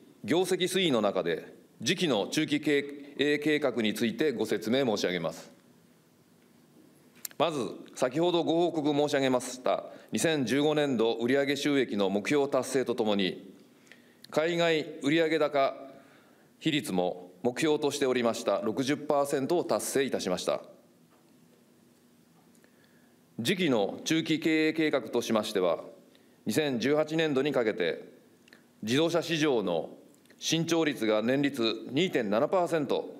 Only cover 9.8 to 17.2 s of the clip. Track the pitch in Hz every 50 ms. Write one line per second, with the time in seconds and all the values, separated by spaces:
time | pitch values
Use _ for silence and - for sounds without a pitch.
9.8 | - - - - - - - 110 - 165 156 147 127 104 127 143 156 156 147 151
10.8 | 147 139 127 107 113 117 113 113 117 123 135 139 139 139 143 - - 151 143 135
11.8 | 120 - 113 101 98 95 101 104 - - 147 143 139 143 151 127 120 - - 131
12.8 | 120 120 110 120 110 107 104 101 92 87 - - - - - - - - - -
13.8 | - - - - _ - _ _ - - - 151 156 175 170 170 170 165 160 151
14.8 | 139 - - - 127 143 160 165 160 156 165 151 151 139 143 139 135 - - -
15.8 | - - - - - - - - - - - - - _ _ _ - 156 160 143
16.8 | 104 - 95 90 90 87 - -